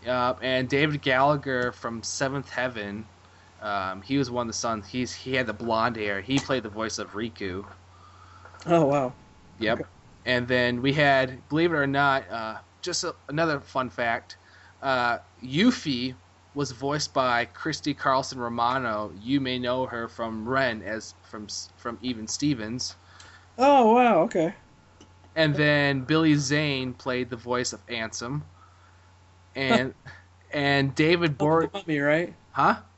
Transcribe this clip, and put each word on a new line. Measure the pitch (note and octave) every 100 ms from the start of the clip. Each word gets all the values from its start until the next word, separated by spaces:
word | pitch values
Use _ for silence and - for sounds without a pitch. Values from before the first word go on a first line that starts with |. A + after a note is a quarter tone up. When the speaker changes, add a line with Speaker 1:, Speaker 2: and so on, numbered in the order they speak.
| A#2
Speaker 1:
Uh, | B2+ B2 B2+
and | A#2+ C3 B2+
David | C#3 D#3 D3
Gallagher | C#3+ B2+ C#3 D3 C3+ B2+ B2
from | A#2+ A#2+ A#2
Seventh | G#2+ - C3+ C#3 B2+
Heaven. | - B2+ A#2 G2+ G2+ A2 - - - - -
Um, | G#2+ G2+ F#2 F#2+
he | F#2+ C3+
was | B2
one | A#2+ A#2
of |
the | G#2+
sons. | A#2+ A2 G2
He's, | B2+ A#2+
he | - -
had | C3 A#2+
the |
blonde | G#2+ A2+ A2 A#2 A2+
hair. | G#2 G2
He | G2 C3+
played | C3 C3+
the | A2
voice | G#2 A2 G2+
of | F#2+
Riku. | F#2+ A#2 G2+ G2 F#2 G2+ - - - - - - - - - -
Speaker 2:
Oh, | E3+
wow. | D3 C#3+ B2+ - - - - -
Speaker 1:
Yep. | G#2+ A#2
Speaker 2:
Okay. | - - - - A#2
Speaker 1:
And | B2 B2
then | B2+ B2 A#2+
we | C3
had, | C#3+ C#3+ C3+ C3 C3 -
believe | D3 F3
it | D#3+
or | C#3
not, | C#3 C#3+ C3+ G2+
uh, | A2 A2 A2 - _
just | - E3
a, | F3 - -
another | D3 E3 C#3+
fun | - C#3 B2+
fact. | G#2 A#2 A2+ - - - - - -
Uh, | C3+ C3 A#2+ A#2 - -
Yuffie | B2+ C#3 A#3 - D#3+ B2 B2+ B2+ _ _ _
was | C#3+ C#3
voiced | A#2+ C#3 D3 D3
by | - B2+ A#2+ A#2+
Christy | - - D3+ -
Carlson | C#3 C#3+ C3 C3+ C3
Romano. | A#2+ A#2 A#2+ C3 B2 G#2+ G#2 E2
You | A2 C#3
may | C3 B2+
know | B2 B2+ C3
her | A#2+ A#2
from | - A2+ A2 A2
Ren | C3 C3 A2
as | F#2+ A2 - -
from | - A2
s-, | G#2 - - -
from | B2 A2+
Even | A#2 A#2 A2
Stevens. | - D3 C3 G#2+ B2 - - - - - - - -
Speaker 2:
Oh, | C4+ C#4+ A3+
wow, | A#3 A#3+ F#3+
okay. | F3 G3 D#3+ - - - _ _ - - -
Speaker 1:
And | - D#3
then | C#3+ D3 D3 C#3+ C#3
Billy | B2 D#3 D#3+
Zane | D3+ C3 D3 D3+ C3+ C3
played | B2 - B2+ B2
the | B2
voice | A#2 B2 B2
of | G#2+ -
Ansem. | A#2 A2+ - A#2+ D3 D3 - - _ - _ _ _ _ _ _ -
And, | C3+ A3 C3 - - -
Speaker 2:
<laughs> | - _ -
Speaker 1:
and | D3+ C#3+ C#3 C#3
David | - D#3 F3 E3+
Speaker 2:
Oh, |
Speaker 1:
Bor-, | C#3 D3+ D#3+ D#3+
Speaker 2:
the | G3+
Mummy, | F3+ D3+
right? | C#3+ D3+ F3 - _
Speaker 1:
Huh? | - D3+ A3+ -